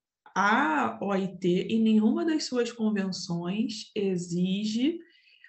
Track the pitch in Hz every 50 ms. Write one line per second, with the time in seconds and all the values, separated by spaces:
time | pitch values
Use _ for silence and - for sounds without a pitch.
0 | _ _ _ _ _ - - 190 196 202 220 254 294 311 311 285 240 220 214 -
1 | 202 202 196 190 190 180 - - 185 175 180 190 - - 220 226 220 220 220 214
2 | 214 240 302 349 339 330 311 294 - - 254 240 233 226 - 226 220 214 208 190
3 | 190 190 175 - - - 170 170 170 175 202 220 - 220 - - - - - 208
4 | 196 190 185 175 175 175 170 180 180 185 190 202 214 214 214 233 254 320 339 -
5 | - - _ _ _ _ _ _ -